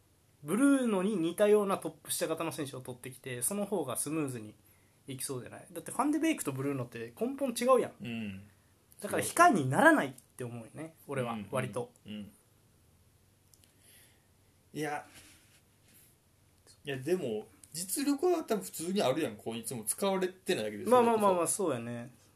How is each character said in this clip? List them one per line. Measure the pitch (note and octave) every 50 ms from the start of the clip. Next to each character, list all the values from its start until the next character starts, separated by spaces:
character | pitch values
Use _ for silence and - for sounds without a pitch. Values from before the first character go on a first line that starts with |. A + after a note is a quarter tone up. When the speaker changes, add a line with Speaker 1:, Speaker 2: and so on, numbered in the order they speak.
| _ _ _ _ _ _ _ _ D3
Speaker 1:
ブ | D3 F3+
ル | A3+ C#4 C#4 C#4 C4+ B3
ー |
ノ | A3+ G#3 F#3 F3+
に | G#3+ A3
似 | F3 D#3+ E3+ -
た | - G#3 G#3
よ | G#3 G#3 G3+
う |
な | G3 F#3 F3+
ト | - D#3
ッ | -
プ | - - - -
下 | - F3+ E3
型 | D#3+ - E3
の | E3 -
選 | - D3 C3+
手 | C3+
を | C3
取 | B2+ B2+ B2
っ | -
て | - B2+
き | B2+ -
て、 | - C3 B2 B2 A#2
そ | - G3
の | G#3 G3+
方 | G3+ G#3+ F3+ C#3+
が | B2+ A2+
ス | - - C#3+
ム | D#3 D#3+ D3
ー | C3+
ズ | B2+ A2+
に | G#2+ G#2+ - _ _ _ _ _ _ _ _ _ _
い | - C3
き | C3 -
そ | - C#3
う | B2
じ | A2 -
ゃ |
な | - -
い？ | - - F3
だ | E3+
っ | -
て | -
フ | -
ァ | - C4
ン | D4+ D4
デ | D#4
ベ | D#4 D#4+ D4+
イ |
ク | - -
と | D3 C3
ブ | C3 C#3
ル | C#3+ C#3+
ー |
ノ | C3 A#2
っ | -
て | - A#2 A2+ A#2 - -
根 | A3+ C4 C#4 C4+
本 | C#4 B3+
違 | A#3 - A#3+ B3+ C4
う | A#3+
や | F3 -
ん。 | - - -
Speaker 2:
う | A#2+
ん。 | A#2 A2+ A2 G2+ F#2+ F#2+ G2 - - _ _ _ _ _ _ _ _ -
Speaker 1:
だ | - G3
か | F#3+
ら、 | D#3+ -
比 | - -
較 | - F4 F4 B3+
に | E3 C3+ C3
な | C#3 F3
ら | C4+ D#4+ D#4
な | A#3+ D3+
い | C3+
っ | - - - _ _
て | - B2+
思 | A#2 A#2+ A#2
う | A2+
よ | G#2 -
ね、 | C3 D#3 D#3+ - _ - D3
俺 | C#3 C3+ B2
は、 | A#2 A#2
Speaker 2:
う |
ん、 | G#2+ G2+ -
Speaker 1:
割 | C#3 B2+ - G2
と。 | G2+ B2 A#2+ - - _ -
Speaker 2:
う | G#2
ん、 | G#2
う | G#2+
ん。 | G2+ G2 - _ _ _ _ _ _ _ _ _ _ _ _ _ _ _ _ _ _ _ _ _ _ _ _ _ _ _ _ _ _ - - - - - _ _ _ _ _ _ _ _ _ _ _ _ -
い | D3
や、 | D#3 D3 D3 C#3+ - - - - - - - - _ _ _ _ _ _ _ _ _ _ - - - _ _ _ _ _ _ _ _ _ _ _ _ - - _ -
い | C#3+
や、 | C3+ C3
で | B2+ D3+ F#3
も、 | F#3 C#3+ A#2 G#2+ - - - - - - - -
実 | E3 F#3+ - - D4 C#4
力 | C#4+ C#4 C#4 F4+
は | F4+ F4 E4 D#4+
多 | - A3+
分 | G3 -
普 | -
通 | - - D#3+ F3 F#3+
に | G3+ E3
あ | B2+ C3+
る | D#3+ D3+
や | A#2+
ん、 | G#2+
こ | - - A#2 A2+
う、 |
い | A#2 A2+
つ | - C3
も | A2+ G#2+
使 | - - - G3+ G3
わ | F#3+ F#3
れ | F#3+ F3+
て | - - - - F3+
な | C3
い | G#2+
だ | G#2+
け | G#2
で。 | G#2 -
Speaker 1:
ま | G#3+ B3 B3
あ | A#3
ま | A#3 A3+
あ |
ま | A3 G#3 G3
あ | F#3
ま | F3 E3
あ、 | -
そ | - - G3 D#3+
う | C3
や | A#2
ね。 | A#2 A#2+ A#2+ A#2 A#2+ B2 - - _ _ _